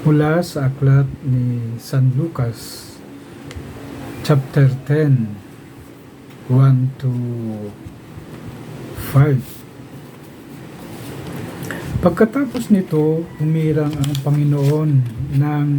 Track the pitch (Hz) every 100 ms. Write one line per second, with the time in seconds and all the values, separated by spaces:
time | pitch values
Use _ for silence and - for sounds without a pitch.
0 | 156 151 151 160 175 151 135 135 139 135
1 | 135 - 143 127 123 120 117 117 - 135
2 | 131 127 165 - 117 110 - - - -
3 | - - - - - - - - - -
4 | - - - 147 135 - 135 123 - 147
5 | 156 131 110 104 - - - - - -
6 | - - - - - 127 135 131 131 -
7 | 131 123 120 120 113 107 104 104 - -
8 | - - - - - - - - - -
9 | - 135 147 131 - - - - - -
10 | - - - - - - - - - -
11 | - - - - - - - 175 - -
12 | 180 175 220 277 277 254 - 196 180 156
13 | 156 160 165 - 156 156 156 151 147 147
14 | 139 143 147 147 147 143 139 151 156 139
15 | 120 113 139 139 147 147 147